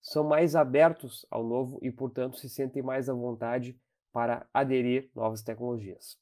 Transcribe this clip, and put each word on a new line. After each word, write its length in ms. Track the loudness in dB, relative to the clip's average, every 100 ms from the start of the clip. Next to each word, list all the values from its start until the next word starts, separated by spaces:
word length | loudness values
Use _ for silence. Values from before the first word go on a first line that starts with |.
são 200 | -2 0
mais 320 | 2 4 4
abertos 680 | 4 4 6 6 6 -10 -16 -8
ao 120 | -6
novo 360 | -2 -2 -2 -4
e, 80 | -8
portanto, 460 | -6 -6 -4 -6 -6
se 120 | -12
sentem 340 | -6 -4 -2
mais 260 | -2 -2 -2
à 60 |
vontade 640 | -2 -4 -4 -2 -2 -4 -12 _ _ _
para 340 | -2 0 -2 -2
aderir 580 | 0 2 2 2 0 -2
novas 280 | -4 -2 -2
tecnologias. 760 | -8 -6 -4 -6 -8 -14 -18 -20